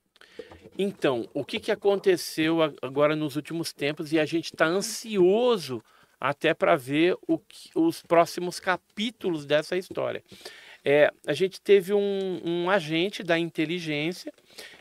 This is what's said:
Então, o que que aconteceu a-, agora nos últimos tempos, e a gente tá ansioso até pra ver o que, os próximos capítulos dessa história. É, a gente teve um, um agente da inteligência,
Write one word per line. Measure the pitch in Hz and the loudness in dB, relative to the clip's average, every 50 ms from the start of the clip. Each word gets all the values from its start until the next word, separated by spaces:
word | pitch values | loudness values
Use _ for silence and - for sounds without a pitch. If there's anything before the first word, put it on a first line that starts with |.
| _ _ _ _ - - _ - - - - - - - - | _ _ _ _ -20 -20 _ -20 -20 -18 -20 -20 -20 -12 -6
Então, | - 190 202 185 - - 151 131 117 - - - | -4 -4 -4 -4 -2 0 0 0 0 -4 -6 -6
o | - - | -8 -6
que | - - 220 | -6 -8 -6
que | - - | -4 -4
aconteceu | 208 - - 202 202 190 - 196 180 - - - - 160 156 160 165 165 | -4 0 2 2 0 2 2 2 2 2 -2 -6 -4 -2 0 0 2 2
a-, | 160 147 - - - | 0 0 -2 -6 -10
agora | 131 135 143 147 151 156 | -4 0 2 2 2 2
nos | 156 156 147 127 | 0 -2 -4 -4
últimos | 151 147 - 160 165 156 - - | -6 -8 -6 -6 -6 -6 -8 -6
tempos, | - - 143 151 - 165 143 160 | -4 -4 -4 -4 -4 -4 0 0
e | 160 | 0
a | 151 | 0
gente | - 165 165 160 - - | 0 -2 -4 -4 -6 0
tá | - 165 | 2 2
ansioso | 160 170 202 196 220 214 - - 226 214 196 175 180 196 226 247 247 233 196 151 131 127 110 - _ _ _ _ _ _ _ | 2 2 0 -2 -4 -8 -10 -8 -2 2 4 4 6 4 4 4 2 2 0 -2 -6 -8 -10 -10 _ _ _ _ _ _ _
até | 123 131 143 - - 156 160 | -4 -4 -4 0 0 0 0
pra | - 196 175 170 | 2 4 4 4
ver | 147 123 131 143 151 165 180 185 - - - | 2 2 0 0 2 2 2 0 -2 -2 -2
o | 165 - | -2 -2
que, | - - - - - - - | -4 -8 -20 -20 -20 -4 0
os | - 165 165 160 - - | 0 2 2 0 -2 -2
próximos | - 170 165 170 160 - - 180 175 160 - | 4 4 6 6 4 0 -4 -6 -6 -8 -4
capítulos | - 190 180 - _ _ _ - 208 247 220 _ - 190 170 151 143 | -4 -2 -2 -2 _ _ _ -6 -4 -4 -6 _ -4 -4 -4 -4 0
dessa | 139 147 151 151 - 180 | 2 2 2 2 0 -4
história. | 185 185 - 165 143 131 120 113 107 - _ - - - - - - - - - - _ | -6 -6 -6 -6 -6 -4 -4 -6 -8 -10 _ -20 -20 -20 -20 -20 -20 -20 -20 -20 -6 _
É, | 143 143 147 147 - - _ - | 2 4 6 6 4 2 _ -6
a | - 151 | -6 -2
gente | 139 185 185 - - | -2 -2 -2 -4 -4
teve | - - 196 202 170 185 208 | 2 4 4 4 4 2 0
um, | 202 202 202 196 190 190 190 180 - - | 0 0 -2 -2 -4 -4 -4 -6 -6 -4
um | 170 170 175 175 180 | -4 -4 -2 0 0
agente | 196 202 156 147 160 160 180 208 - - 214 | 0 0 0 -2 -2 -2 -2 -2 -4 -6 -2
da | 165 170 165 | -2 0 0
inteligência, | 170 165 - - 160 151 175 180 165 156 151 147 151 165 185 - - - - _ _ _ - - - - - - | -2 -2 -4 -4 -4 -4 -4 -6 -6 -4 -4 -4 -4 -4 -6 -8 -12 -16 -18 _ _ _ -20 -20 -20 -20 -20 -20